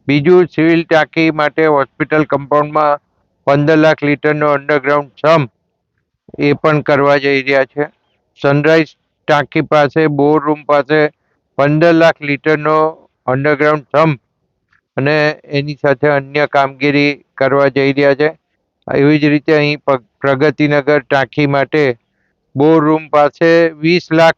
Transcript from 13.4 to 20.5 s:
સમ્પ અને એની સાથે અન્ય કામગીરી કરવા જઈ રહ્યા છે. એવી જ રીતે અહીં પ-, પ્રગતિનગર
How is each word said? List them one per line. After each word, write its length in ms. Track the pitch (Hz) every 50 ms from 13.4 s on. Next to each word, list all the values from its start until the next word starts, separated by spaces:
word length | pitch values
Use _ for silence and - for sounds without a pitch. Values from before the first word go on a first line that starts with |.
| 139 151 151 135 147 151 151 151 131 _
સમ્પ 300 | - 139 160 160 147 120 _ _ _ _ _ _ _ _ _ _ _ _ _ _ - -
અને 420 | 135 143 151 156 151 151 151 - _
એની 300 | - 151 143 139 147 147
સાથે 340 | 127 - 147 139 127 - 151
અન્ય 400 | 147 139 139 135 139 147 147 135
કામગીરી 760 | - 143 135 135 135 131 131 147 139 143 143 147 143 - _ _ _ -
કરવા 300 | 139 135 131 139 139 139
જઈ 260 | 123 139 135 139 135
રહ્યા 200 | 135 143 139 139
છે. 260 | 127 151 151 160 _ _ _ _ _ _ _ _ _ - - -
એવી 240 | 139 139 143 156 151
જ 60 | 143
રીતે 280 | 151 147 151 139 - 156
અહીં 260 | 151 147 147 147 143
પ-, 240 | - - 139 127 117 _ _ _
પ્રગતિનગર 800 | - 139 139 131 143 151